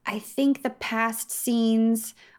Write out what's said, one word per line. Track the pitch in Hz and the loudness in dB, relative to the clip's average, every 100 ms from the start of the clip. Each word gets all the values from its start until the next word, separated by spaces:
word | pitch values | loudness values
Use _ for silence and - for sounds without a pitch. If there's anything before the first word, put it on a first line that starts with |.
| - | -8
I | 214 | -8
think | - - 277 262 | -6 0 2 2
the | 247 | -2
past | - - 226 226 226 - | -6 -4 -2 0 -2 -8
scenes | - - 233 226 226 226 226 - - - | -6 0 2 4 4 4 2 -2 -16 -20